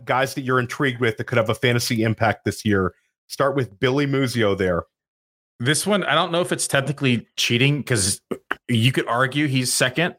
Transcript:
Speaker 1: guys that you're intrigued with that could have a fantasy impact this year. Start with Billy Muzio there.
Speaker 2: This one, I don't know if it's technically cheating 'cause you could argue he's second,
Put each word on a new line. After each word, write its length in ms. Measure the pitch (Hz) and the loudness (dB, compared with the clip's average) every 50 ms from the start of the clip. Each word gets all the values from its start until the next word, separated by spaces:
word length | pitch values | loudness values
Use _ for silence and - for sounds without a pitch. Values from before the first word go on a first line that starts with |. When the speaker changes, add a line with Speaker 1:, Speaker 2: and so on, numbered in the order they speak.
| 120 | -4
Speaker 1:
guys 300 | - 123 127 135 135 - | -2 0 0 0 -2 -4
that 80 | 147 | -6
you're 160 | 131 127 131 127 | -2 0 0 0
intrigued 400 | 123 123 - - 147 131 120 120 | 0 -2 -2 -2 -2 -2 0 0
with 160 | 123 113 - | 0 0 0
that 80 | - 117 | -2 -6
could 140 | - 120 117 | 0 0 2
have 100 | 107 117 | 2 2
a 60 | 110 | 0
fantasy 480 | - - 123 120 120 - - 123 110 | 0 2 2 2 2 0 -2 0 0
impact 420 | 110 113 104 - 113 107 104 - _ | 2 0 2 2 2 0 0 0 _
this 200 | 107 - - - | -4 -4 0 0
year. 280 | 107 101 95 92 90 - _ _ _ _ _ _ - | 2 2 2 2 0 -4 _ _ _ _ _ _ -10
Start 260 | - - 135 139 135 | -2 -2 0 0 0
with 220 | 143 120 - - - | 0 -2 -4 -4 -2
Billy 260 | 123 127 131 147 143 | 0 2 2 2 0
Muzio 500 | 139 135 135 135 117 117 117 107 101 98 | 0 0 0 0 0 0 2 2 2 2
there. 280 | 95 95 90 87 85 - - _ _ _ _ _ _ _ _ _ _ _ _ _ - | 2 0 0 0 -2 -4 -8 _ _ _ _ _ _ _ _ _ _ _ _ _ -4
Speaker 2:
This 260 | 120 135 156 151 - | -2 0 0 0 0
one, 180 | 190 208 190 160 | 0 -2 0 0
I 100 | - 143 | 0 0
don't 180 | 160 185 175 | 0 0 0
know 100 | 165 175 | -2 -2
if 100 | 180 175 | -2 -2
it's 140 | 175 - - | -4 -4 -2
technically 600 | - - 139 131 139 135 - 139 127 120 107 - - _ - | -2 0 0 0 -2 -4 -2 0 0 0 0 -4 -8 _ -4
cheating 440 | - - 123 117 139 143 147 139 | -2 0 2 2 2 2 2 -2
'cause 380 | 107 - 123 104 92 95 - - _ _ - - _ - - - _ - | -2 -2 0 0 0 -2 -4 -6 _ _ -12 -12 _ -10 -10 -8 _ -2
you 240 | 120 110 113 123 | 0 2 2 2
could 140 | 127 165 - | 0 0 -2
argue 400 | - 117 123 131 127 131 147 156 | -2 0 0 0 0 0 -2 -2
he's 260 | 139 131 131 123 123 | 0 0 -2 -2 -2
second, 440 | - - 139 127 - 156 170 180 - | 0 0 0 0 0 0 -2 -2 -4